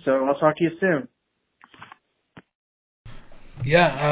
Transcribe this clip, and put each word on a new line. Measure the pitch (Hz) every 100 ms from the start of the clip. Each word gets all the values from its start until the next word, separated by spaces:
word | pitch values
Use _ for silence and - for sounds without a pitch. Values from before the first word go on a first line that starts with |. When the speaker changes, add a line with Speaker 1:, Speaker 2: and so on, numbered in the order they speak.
Speaker 1:
So | 143 135
I'll | 135 143
talk | 151 151
to |
you | 165 165
soon. | 190 147 123 _ _ _ _ _ - - - - _ _ _ - _ _ _ _ _ _ - - - - - -
Speaker 2:
Yeah, | 123 170 165 135 147